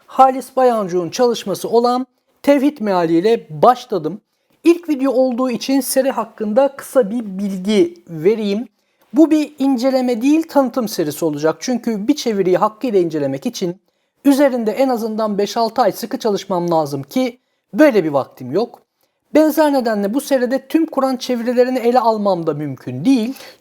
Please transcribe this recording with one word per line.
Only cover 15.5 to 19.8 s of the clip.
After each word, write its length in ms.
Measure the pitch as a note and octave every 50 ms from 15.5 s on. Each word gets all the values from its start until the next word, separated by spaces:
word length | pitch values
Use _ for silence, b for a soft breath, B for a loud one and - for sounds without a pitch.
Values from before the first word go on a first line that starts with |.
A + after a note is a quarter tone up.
| - A#3
altı 240 | A3+ A3+ A3 -
ay 100 | B3 G3
sıkı 280 | F3 - - A3 - B3
çalışmam 520 | - A3+ G3+ F3+ - - F#3+ F3 F3 E3+
lazım 320 | E3+ D#3+ D#3 C#3+ C#3+ C#3 C3+
ki 360 | - - C4 C4 A#3+ A#3+ _ _ _ _ _ _ _ -
böyle 300 | G#3 D4+ D4 A#3 G3+ E3
bir 60 | D#3
vaktim 420 | C#3+ C3+ A#2+ - _ - C3 A#2+
yok. 280 | C3+ F#3+ A#3 - - - _ _ _ _ _ _ _ _ _ _ -
Benzer 380 | D4 D#4 D#4 - D#4+ D#4 D4+ C#4
nedenle 400 | C4+